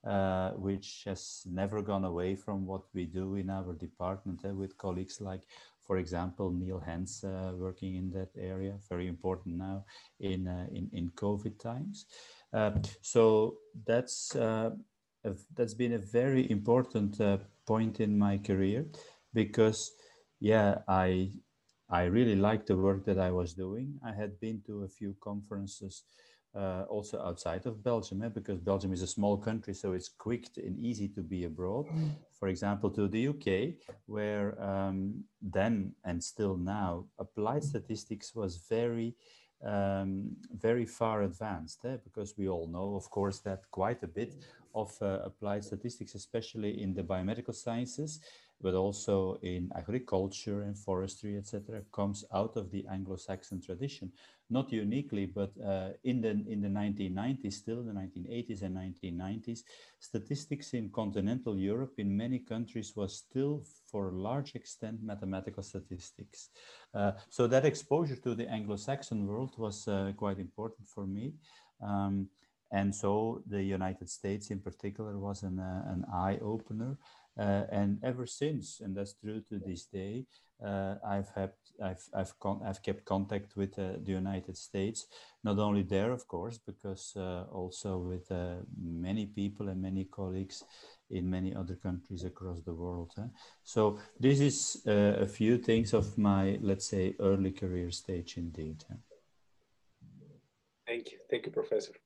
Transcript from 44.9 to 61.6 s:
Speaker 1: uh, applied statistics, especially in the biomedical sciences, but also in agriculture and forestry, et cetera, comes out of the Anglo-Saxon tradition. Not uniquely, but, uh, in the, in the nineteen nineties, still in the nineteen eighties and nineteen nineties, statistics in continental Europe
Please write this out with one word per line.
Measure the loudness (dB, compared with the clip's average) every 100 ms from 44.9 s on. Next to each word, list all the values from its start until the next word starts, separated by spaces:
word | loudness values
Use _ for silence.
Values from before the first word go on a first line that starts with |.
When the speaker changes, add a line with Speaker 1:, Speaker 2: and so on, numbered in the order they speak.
| -2
Speaker 1:
uh, | -2 0
applied | -4 -6 -4 -2
statistics, | -4 -6 -8 -8 -12
especially | -12 -6 -6 -4 -4 -4 -2
in | -2
the | -2
biomedical | -2 -2 0 -4 -6
sciences, | -6 -4 -4 -4 -6 -8 -8 -16 -20 -20 _
but | 0
also | 4 2 0 2 2 2 -2
in | -4 -2 -4
agriculture | -6 -4 -4 0 0 0 -4 -4 -4
and | -4 -6
forestry, | -2 0 -2 -6 -6 -6
et | -6
cetera, | -8 -6 -10 -10
comes | -2 -2 -2 -2
out | 0 0 -2
of | -4
the | -6 -4
Anglo-Saxon | -6 -4 -6 -6 -8 -6 -10
tradition. | -6 -6 -6 -6 -12 -14 -20 _ _
Not | 0 0
uniquely, | 0 0 0 -2 -2 -2
but, | -2 -4 -2
uh, | -2 -2 -2 -4
in | -2 2
the, | 2
in | 0 0 -2
the | 0
nineteen | 0 0 0 -2
nineties, | 0 -2 -2 -4 -6
still | -6 -4
in | -4
the |
nineteen | -6 -6 -8 -6
eighties | -6 -6 -4
and | -4
nineteen | -4 -6 -6 -6 -4
nineties, | -4 -4 -6 -8 -10 -20 -20 _
statistics | -6 -6 -2 -6 -4 -8 -4
in | -4 -4
continental | -2 -2 0 2 0 0
Europe | 0